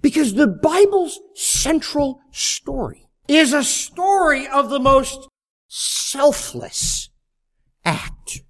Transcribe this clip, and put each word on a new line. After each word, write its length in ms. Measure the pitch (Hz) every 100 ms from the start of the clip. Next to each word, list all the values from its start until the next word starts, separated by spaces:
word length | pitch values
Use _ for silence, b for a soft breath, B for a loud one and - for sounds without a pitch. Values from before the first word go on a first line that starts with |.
Because 320 | 285 311 269 196
the 100 | 277
Bible's 720 | 180 302 349 403 392 349 - -
central 880 | - - - 269 320 - 294 277 254 _
story 760 | - - - - 269 156 - _ _ -
is 260 | 302 294
a 100 | 285
story 840 | 262 - - - 370 392 330 277 277
of 220 | 277 269
the 100 | 277
most 480 | 262 269 262 269 - _ _ _ _
selfless 1400 | - - - - 277 285 - - 120 - - - - - _ _ _ _ _ _ _
act 600 | 170 160 - - - -